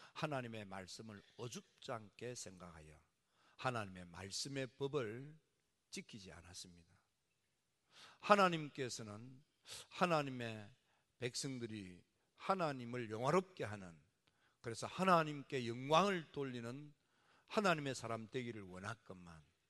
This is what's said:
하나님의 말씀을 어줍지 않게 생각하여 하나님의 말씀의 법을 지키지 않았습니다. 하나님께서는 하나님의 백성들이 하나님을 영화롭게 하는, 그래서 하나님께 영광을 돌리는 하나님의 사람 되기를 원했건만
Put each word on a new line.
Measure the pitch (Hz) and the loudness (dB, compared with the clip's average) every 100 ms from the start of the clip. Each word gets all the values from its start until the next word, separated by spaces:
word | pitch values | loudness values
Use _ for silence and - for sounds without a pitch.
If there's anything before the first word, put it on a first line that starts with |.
| - | -14
하나님의 | - 156 139 120 113 101 | -4 -2 -2 -2 -6 -8
말씀을 | 95 92 - 113 101 - - | -8 -8 -10 -12 -14 -16 -10
어줍지 | 120 151 - _ - | -8 -8 -12 _ -6
않게 | 117 104 - 117 120 | -6 -6 -10 -8 -8
생각하여 | 98 92 90 80 78 76 _ _ _ _ _ - | -10 -12 -14 -14 -18 -20 _ _ _ _ _ -4
하나님의 | 131 120 101 92 90 | -2 -2 -4 -8 -14
말씀의 | 90 95 - 147 139 131 - | -12 -8 -6 -4 -4 -6 -2
법을 | 139 147 113 113 143 156 _ _ _ _ _ | -2 0 0 -4 -10 -14 _ _ _ _ _
지키지 | - - 113 95 | -12 -10 -14 -14
않았습니다. | 82 82 87 95 85 85 - _ _ _ _ _ _ _ _ _ - - - | -16 -14 -14 -14 -18 -20 -20 _ _ _ _ _ _ _ _ _ -20 -20 -4
하나님께서는 | - 208 190 165 151 - 123 - 110 104 123 135 - _ - - - | 8 10 10 6 0 -4 -4 -4 -8 -10 -12 -16 -20 _ -14 -14 -12
하나님의 | - 180 160 139 127 117 110 104 - _ _ _ _ | 2 6 6 4 -2 -4 -6 -10 -18 _ _ _ _
백성들이 | 123 - 139 127 117 110 95 90 - _ _ - - | -4 -2 -4 -4 -4 -6 -8 -12 -20 _ _ -6 0
하나님을 | 190 165 135 120 123 113 | 2 2 -2 -4 -4 -4
영화롭게 | 110 127 175 185 - | 0 4 4 2 -4
하는, | 123 104 92 80 _ _ _ _ _ _ | -6 -6 -10 -16 _ _ _ _ _ _
그래서 | 123 113 107 | -8 -6 -6
하나님께 | - 190 170 156 147 131 139 117 | 2 8 8 6 -2 -4 -2 -2
영광을 | 117 135 156 202 185 151 | -2 6 6 8 4 -2
돌리는 | - 135 123 117 135 147 - _ _ _ _ - | -4 -4 -4 -6 -8 -12 -18 _ _ _ _ -2
하나님의 | - 196 160 139 127 | 4 6 4 2 -2
사람 | 113 113 110 | -2 -4 -4
되기를 | 131 120 110 | -4 -4 -6
원했건만 | 95 90 101 110 - 92 87 80 73 _ | -10 -8 -6 -8 -10 -16 -14 -18 -20 _